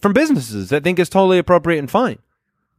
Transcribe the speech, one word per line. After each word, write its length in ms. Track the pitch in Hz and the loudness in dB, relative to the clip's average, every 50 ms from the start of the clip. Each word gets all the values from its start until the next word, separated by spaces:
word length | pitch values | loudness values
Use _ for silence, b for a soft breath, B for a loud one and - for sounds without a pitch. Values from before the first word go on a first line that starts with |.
from 140 | - 202 196 | 0 0 2
businesses 560 | 254 311 311 277 170 123 110 110 101 95 90 | 2 2 2 0 0 -2 -4 -8 -8 -6 -2
that 120 | 135 147 | -2 -2
think 160 | 143 175 185 170 | -2 0 0 0
it's 120 | 175 - | -2 0
totally 260 | - 190 196 185 185 180 | 2 2 2 4 2 2
appropriate 400 | 170 - 180 175 147 165 170 151 | 2 2 2 2 2 0 -4 -4
and 120 | 139 123 | -4 -2
fine. 280 | - 208 254 214 110 - _ _ _ _ _ _ _ _ _ _ _ | -2 -2 -2 -2 -4 -8 _ _ _ _ _ _ _ _ _ _ _